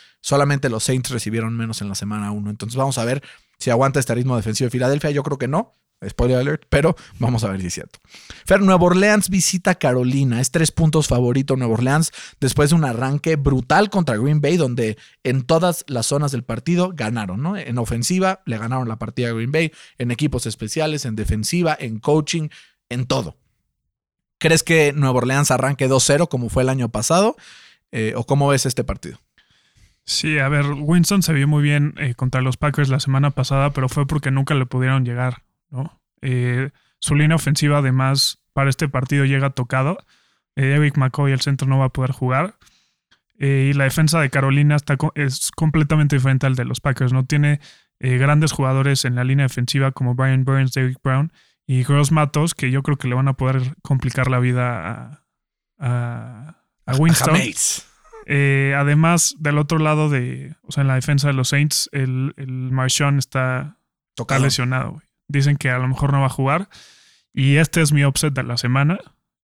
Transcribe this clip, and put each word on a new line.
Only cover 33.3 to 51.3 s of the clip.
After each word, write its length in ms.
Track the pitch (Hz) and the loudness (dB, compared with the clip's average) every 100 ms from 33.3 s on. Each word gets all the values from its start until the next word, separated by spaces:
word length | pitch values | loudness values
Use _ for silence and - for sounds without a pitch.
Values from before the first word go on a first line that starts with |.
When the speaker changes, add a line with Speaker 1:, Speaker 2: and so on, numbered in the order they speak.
Speaker 2:
pasada, 400 | 143 131 135 143 | 0 0 0 0
pero 160 | 143 127 | 0 -2
fue 180 | - 143 | -2 -2
porque 240 | 156 135 | -2 0
nunca 240 | 135 135 | -2 0
le 100 | 147 | 0
pudieron 400 | 127 127 127 135 | 0 0 0 0
llegar, 380 | 123 120 127 123 _ _ _ | 0 -2 -4 -4 _ _ _
¿no? 300 | 127 151 - _ _ | -10 -10 -12 _ _
Eh, 480 | 135 127 123 123 135 - _ _ | -4 -2 0 -2 -4 -8 _ _
su 160 | - | -2
línea 220 | 143 151 160 | 2 4 2
ofensiva, 420 | - 156 147 147 | 2 0 2 2
además, 600 | 135 131 131 139 - - _ | 2 0 0 0 -2 -6 _
para 160 | - 139 | -2 0
este 180 | 131 151 | 0 -2
partido 360 | 131 131 143 139 | -2 -2 0 2
llega 240 | 135 139 | 2 0
tocado. 480 | 131 120 131 135 185 - _ _ _ _ - | -2 -2 -2 -2 -4 -10 _ _ _ _ -2
Eh, 180 | 135 143 | 0 2
Eric 200 | 147 139 | 2 2
McCoy, 340 | 131 135 143 | 0 0 0
el 100 | 135 | 0
centro, 260 | - 135 135 | 0 -2 0
no 100 | 135 | 2
va 60 | |
a 80 | 131 | 0
poder 180 | - 127 | 0 -4
jugar. 460 | 131 127 131 180 - _ _ _ _ _ _ _ _ | -2 -2 0 -2 -6 _ _ _ _ _ _ _ _
Eh, 300 | 139 135 135 | 0 2 2
y 20 | |
la 100 | 143 | 2
defensa 340 | 135 - 156 165 | 2 2 2 2
de 100 | 139 | 0
Carolina 440 | 139 135 139 147 147 | 2 2 4 4 2
está 200 | - 139 | 0 -2
co-, 160 | 151 | -2
es 360 | - 139 131 - | -2 -2 -2 -6
completamente 640 | - 160 151 147 156 147 143 | -2 0 2 2 2 4 4
diferente 300 | 131 135 135 | 2 2 2
al 100 | 127 | 0
de 80 | |
los 160 | 123 123 | -2 -4
Packers, 320 | 143 127 127 | -2 0 0
¿no? 140 | 131 131 | 0 0
Tiene, 340 | 147 147 147 - - _ _ | 2 2 0 -4 -20 _ _
eh, 160 | 131 127 | -2 2
grandes 340 | 139 147 156 | 4 4 2
jugadores 540 | - 131 135 135 135 | 0 0 2 2 0
en 100 | 127 | 0
la 100 | 123 | -2
línea 200 | 127 139 | 0 2
defensiva 480 | 135 - 123 139 135 | 0 -2 -2 0 0
como 220 | - 123 | 0 -2
Brian 300 | 123 131 131 | 0 2 2
Burns, 280 | 131 135 131 | 2 2 0
Derrick 260 | 135 127 127 | 0 -2 -2
Brown 280 | 135 131 156 | -2 0 -2